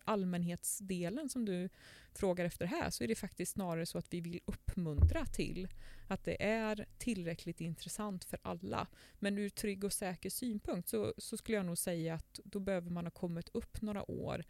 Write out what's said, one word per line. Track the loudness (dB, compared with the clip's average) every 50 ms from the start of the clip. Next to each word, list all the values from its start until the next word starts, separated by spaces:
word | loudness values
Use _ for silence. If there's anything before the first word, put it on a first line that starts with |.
| 2
allmänhetsdelen | 2 2 4 4 4 2 2 2 2 0 -2 -2 -2 -2 -2 -2 -2 -2 0 0 0 0 -2 -2 -2
som | -2 0 0
du | 2 2 0 0 -2 -4 -10 -16 -20 -20 -20 -20 -16 -2
frågar | 2 4 4 4 4 2
efter | 0 0 0 0
här, | 0 2 2 0 0
så | 0 0 2
är | 2
det | 2
faktiskt | 0 0 -4 -4 -4 -4 -2
snarare | -2 -2 0 0 0 0 0
så | 0 -2 -4
att | -4 -2 -4
vi | -4
vill | -2 -4 -6 -4 -4
uppmuntra | -4 -6 -4 -4 -2 -2 0 0 2 8 10 10 10 10 8 2
till | 2 2 0 0 0 0 -2 -4 -6 -6 -10 -12 -12 -12 -10 -4 -2
att | -2 -2 0
det | 0 0 2 2
är | 4 4 4 2 2 0 -2 -4 -8 -10 -4
tillräckligt | -2 0 0 0 0 -2 -4 -4 -4 -6 -4 -4
intressant | -4 -4 -4 -4 -6 -6 -4 -4 -2 -2 -4 -4 -6
för | -6 -6 -6
alla. | -4 -4 -4 -4 -4 -2 -2 -2 -2 -2 -6 -14 -20 -20 -8 -2
Men | 0 0 2 2
ur | 0 -2
trygg | -2 -2 -2 -2 0 0 -2
och | -2 0
säker | 0 -2 -2 -2 -2 -4 -6
synpunkt | -4 -2 0 0 0 -2 -2 -2 -2 -2 0 0
så, | 0 0 2 0 -2 -4
så | -6 -6 -6 -4
skulle | -2 0 2 2
jag | 2
nog | 2 0 0
säga | 0 0 0 2 0 0 0
att | -2 -6 -8 -14 -16 -10
då | -6 -6 -2
behöver | 0 0 0 0 0 -2
man | -2 -2 -2
ha | -4
kommit | -4 -4 -2 -2 -2 -4 -4 -4 -4
upp | -4 -4 -4 -4 -4
några | -2 -2 -2 -2 -4 -4
år | -4 -4 -2 -2 -2 -4 -4 -8